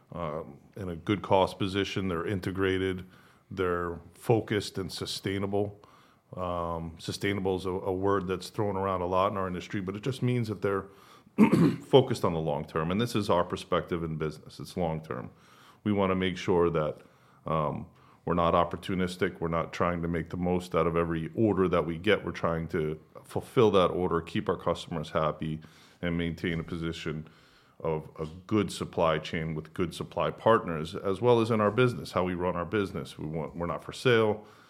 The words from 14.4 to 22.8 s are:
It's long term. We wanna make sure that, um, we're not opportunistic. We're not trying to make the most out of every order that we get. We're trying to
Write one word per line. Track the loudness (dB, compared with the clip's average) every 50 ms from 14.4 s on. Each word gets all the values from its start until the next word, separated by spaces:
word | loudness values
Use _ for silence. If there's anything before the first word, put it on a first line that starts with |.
| -16 -18 -16 -14
It's | -12 -8 -4
long | -2 -2 -2 -2 -4
term. | -6 -8 -8 -8 -8 -12 -14 _ -20 -20 -20 -20 -20 -20 -14 _ -2
We | 0
wanna | 2 2 4 2 2
make | 2 0 0 -2
sure | -2 0 2 4 4 4 4
that, | 4 2 0 -2 -4 -8 -12 -20 _ _ _ _ _ _ -4
um, | -2 0 0 0 -2 -2 -6 -10 -14 -18 -20 -20 -20 -18 _ -4
we're | -2 2
not | 2 4 4 4
opportunistic. | 4 4 2 0 -8 -6 -4 -2 0 0 -2 0 -2 -2 -2 -2 -4
We're | -4
not | -2 0 -2 -2 -2 -2
trying | 0 0 0 0 0 -2
to |
make | -2 -2 -4 -4 -4
the | -4
most | -2 0 0 0 0 0 0 2
out | 2 2
of | 4 2
every | 2 0 0 -2 -4 -4 -4 0
order | 2 2 4 4 4 2
that | 4 4 2 0
we | 0 -4
get. | 0 2 2 2 2 2
We're | -4
trying | -6 -2 -2 0 0 -2 -2
to | -2 -2 -2